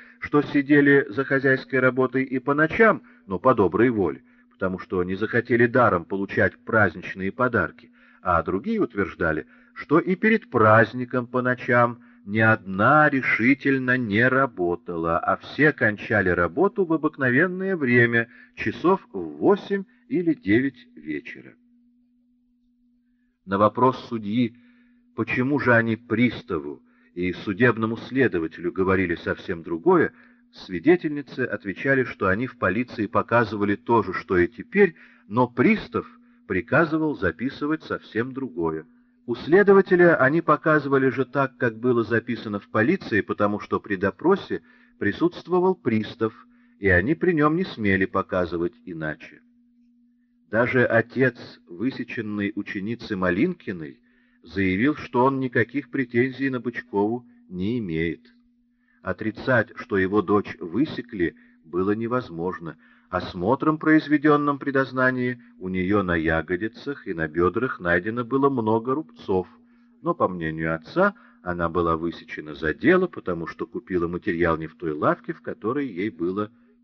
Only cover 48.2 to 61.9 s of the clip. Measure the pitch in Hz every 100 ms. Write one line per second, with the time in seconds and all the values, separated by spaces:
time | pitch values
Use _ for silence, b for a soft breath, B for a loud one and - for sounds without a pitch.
48.2 | 92 95 90 85 87 - - 82 78 76
49.2 | - 78 _ _ _ _ _ _ _ _
50.2 | _ _ _ 104 120 127 123 113 113 117
51.2 | 131 120 - - _ 87 120 131 123 -
52.2 | 107 104 101 - 101 101 98 117 - 98
53.2 | 92 90 170 175 - 92 76 64 b b
54.2 | b b - 85 95 92 131 151 - 123
55.2 | 131 135 131 123 110 139 139 139 123 120
56.2 | 131 123 139 127 120 - - 101 104 123
57.2 | 120 b _ 90 95 123 98 80 85 71
58.2 | _ _ _ _ _ _ _ _ 95 92
59.2 | 107 104 - 123 104 - - 101 92 104
60.2 | 92 101 92 - 87 90 156 - 120 101
61.2 | 80 b b b 80 82 95